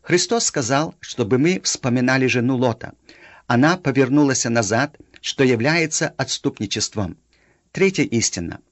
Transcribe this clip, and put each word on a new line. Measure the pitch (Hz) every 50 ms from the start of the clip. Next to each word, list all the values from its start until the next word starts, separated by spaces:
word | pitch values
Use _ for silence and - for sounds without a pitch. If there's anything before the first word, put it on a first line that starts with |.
Христос | _ - 160 180 - - 233 233 -
сказал, | - - 156 123 107 135 139 156 175 - _
чтобы | - - - - 120 98 127
мы | 123 143 170 185 190
вспоминали | - - - - - 127 120 127 123 127 131 131 131
жену | 127 117 123 117 127 135
Лота. | 120 127 123 117 - - - - _ _ - - - - - - - _
Она | - 120 120 139 160 180
повернулась | 180 - 143 123 131 135 123 135 147 147 139 127 - -
назад, | 123 117 117 110 95 107 113 139 151 - _ - _ - -
что | - - - - 139
является | 127 123 110 117 147 160 170 160 151 - - 165 147 -
отступничеством. | - 131 - - - - 139 135 - 113 101 - 113 - - - 107 98 85 80 _ _ _ _ _ _ _ _ _ _ _
Третья | - 156 190 196 190 - 143
истина. | - - 117 98 - - 92 87 82 - - _ _